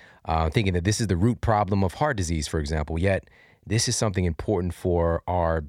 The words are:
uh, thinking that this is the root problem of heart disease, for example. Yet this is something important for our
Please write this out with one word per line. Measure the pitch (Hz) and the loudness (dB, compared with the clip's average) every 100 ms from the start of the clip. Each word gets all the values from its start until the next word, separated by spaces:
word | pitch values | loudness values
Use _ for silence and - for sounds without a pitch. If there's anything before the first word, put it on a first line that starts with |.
| - - - | -20 -14 -4
uh, | 80 80 | 0 0
thinking | 120 101 | 2 2
that | 87 | 2
this | 87 110 | 0 0
is | 110 | 0
the | 87 | 2
root | 110 120 | 2 2
problem | - 107 98 101 | 2 2 2 2
of | 92 - | 0 0
heart | 151 113 | -2 -2
disease, | 85 82 76 | -2 -2 -2
for | 82 | -4
example. | 73 78 76 82 | -2 -2 -2 -2
Yet | 95 92 - _ - _ - | 0 0 -4 _ -20 _ -4
this | 107 120 | -2 0
is | 117 | 0
something | 113 98 90 | -2 0 0
important | 80 - 101 90 | -2 -2 0 -2
for | 87 95 87 85 85 - | -4 0 2 2 0 -2
our | 90 85 82 | 0 0 0